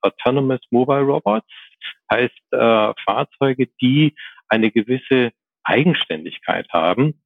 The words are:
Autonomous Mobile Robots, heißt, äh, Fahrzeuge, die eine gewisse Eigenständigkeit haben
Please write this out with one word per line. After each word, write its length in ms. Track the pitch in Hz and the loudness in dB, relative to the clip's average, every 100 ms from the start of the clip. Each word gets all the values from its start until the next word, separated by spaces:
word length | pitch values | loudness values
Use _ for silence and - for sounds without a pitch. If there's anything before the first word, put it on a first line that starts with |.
Autonomous 600 | 101 - 123 135 135 127 _ | -2 -2 -2 0 -2 -4 _
Mobile 320 | 120 127 139 | -2 0 0
Robots, 460 | 139 147 - 214 - - - _ - - _ | 0 0 0 -2 -4 -20 -20 _ -20 -20 _
heißt, 220 | 110 123 - _ | -2 -2 -6 _
äh, 420 | 127 117 110 107 110 | 0 2 4 0 -2
Fahrzeuge, 640 | - 107 147 _ 135 131 127 _ | -4 -4 -4 _ -2 -2 -4 _
die 340 | 127 139 151 - - - _ | 0 2 2 0 -20 -20 _
eine 220 | 110 110 | 0 2
gewisse 640 | 117 107 131 - 131 120 _ _ _ | 0 -2 -6 0 0 0 _ _ _
Eigenständigkeit 1040 | - 107 165 156 - 78 80 - - 85 - | -2 0 2 0 -4 -8 -10 -14 -6 -6 -2
haben 480 | 85 82 92 147 - | -2 0 0 -2 -2